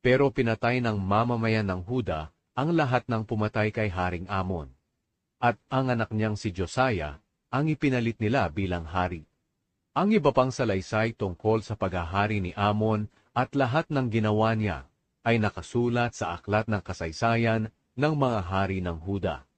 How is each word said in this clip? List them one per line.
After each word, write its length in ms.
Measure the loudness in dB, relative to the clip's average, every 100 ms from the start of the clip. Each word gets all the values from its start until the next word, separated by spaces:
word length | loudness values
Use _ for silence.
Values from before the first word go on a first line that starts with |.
Pero 240 | 4 4 4
pinatay 500 | 2 0 2 0 0
ng 160 | 0 -2
mamamayan 680 | 2 2 2 0 0 0 0
ng 160 | -4
Huda 460 | -4 -4 -2 -4 -6 _ _ -4
ang 160 | 0
lahat 320 | 2 2 0 0
ng 180 | -4 -2
pumatay 400 | -2 0 0 -2
kay 240 | 0 -2
Haring 360 | 0 -2 -4 -4
Amon. 420 | -4 -2 -4 -6 -16 _ _ _ _ _ _
At 240 | 0 0 _
ang 240 | -2 0
anak 160 | 0 0
niyang 260 | 0 0 -2
si 80 | -4
Josiah 680 | -4 -4 0 0 0 -4 -10 _ _ _
ang 160 | -2 0
ipinalit 480 | 2 2 2 0 0
nila 320 | 0 2 0
bilang 400 | 0 -2 -2 -2
hari. 400 | -2 -2 -4 -12 _ _ _ _ _ _ 0
Ang 160 | 4
iba 200 | 4 4
pang 200 | 4 2
salaysay 640 | 0 0 0 0 0 0 -2
tungkol 480 | -6 -2 0 0
sa 80 | 0 -4
paghahari 640 | -2 -2 -2 0 0 0
ni 120 | -4 0
Amon 520 | 0 2 2 0 -2 _ _ -4
at 160 | -2
lahat 360 | 0 2 0 0
ng 160 | -2 0
ginawa 440 | 0 2 4 2 2
niya 320 | -2 -4 -10 _ _ _
ay 160 | 0 2
nakasulat 720 | 2 -2 -4 -2 0 0 -2 -4
sa 200 | -6 -6
aklat 320 | 0 0 0
ng 120 | -4
kasaysayan 880 | -4 -8 -8 -2 0 2 2 0 -2 _ _ -2
ng 180 | 0
mga 260 | 2 2 0
hari 340 | -2 0 0 -2
ng 160 | -4 -6
Huda. 480 | -4 -2 -2 -6 -12